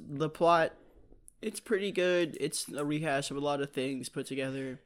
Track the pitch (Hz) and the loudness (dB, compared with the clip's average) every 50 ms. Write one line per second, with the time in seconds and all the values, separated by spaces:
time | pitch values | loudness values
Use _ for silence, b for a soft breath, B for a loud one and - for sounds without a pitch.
0 | - - 147 139 156 151 - - 170 165 170 165 160 - - - - - - - | -10 -8 -4 -2 -2 -2 0 4 6 6 8 6 6 2 -2 -6 -20 -20 -20 -20
1 | - - - - - - - _ - 214 196 - - - 226 190 202 196 170 185 | -20 -20 -20 -20 -20 -20 -14 _ -8 -8 -8 -6 -2 0 0 0 0 0 2 2
2 | 180 180 180 175 175 147 - - - 160 - - - - 117 139 143 147 151 151 | 4 4 4 4 2 0 -2 -2 -4 -2 -2 -4 -6 -6 -4 -4 -2 0 0 0
3 | 160 156 139 139 143 - 139 143 143 143 143 139 139 139 - 143 131 135 139 127 | 0 0 0 0 -2 -2 -4 -2 -2 0 0 0 -2 -2 -2 -2 -2 -2 -2 -4
4 | - - - 143 131 - 135 135 135 131 135 135 135 131 127 - _ | -6 -6 -6 -8 -6 -4 -4 -4 -4 -4 -4 -4 -6 -6 -8 -10 _